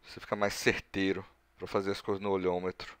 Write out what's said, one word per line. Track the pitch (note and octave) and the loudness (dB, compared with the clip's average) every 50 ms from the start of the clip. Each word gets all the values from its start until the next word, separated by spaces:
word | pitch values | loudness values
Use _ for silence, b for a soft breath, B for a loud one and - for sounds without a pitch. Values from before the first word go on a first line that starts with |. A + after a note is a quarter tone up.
| _ | _
Você | - - - | -16 -16 -14
fica | - - - | -4 -4 0
mais | G#2 G#2 G2+ - | 2 2 2 2
certeiro | - - - G2+ - - _ - G2 G2 F#2+ G2 F2+ G2+ - - _ _ _ _ | 2 2 2 2 2 -2 _ -2 0 2 2 2 0 -2 -10 -18 _ _ _ _
pra | _ - | _ -12
fazer | - - A2+ G2 G2 | -2 0 0 2 2
as | G2 - - | -2 -2 0
coisas | - G#2 G2 G2 | -4 -4 -2 0
no | G#2 | 0
olhômetro. | G2 F#2+ F#2 F2+ F2+ F2+ F2+ F#2 F#2 _ - - - - | 0 2 2 2 2 2 -2 -4 -6 _ -12 -14 -14 -18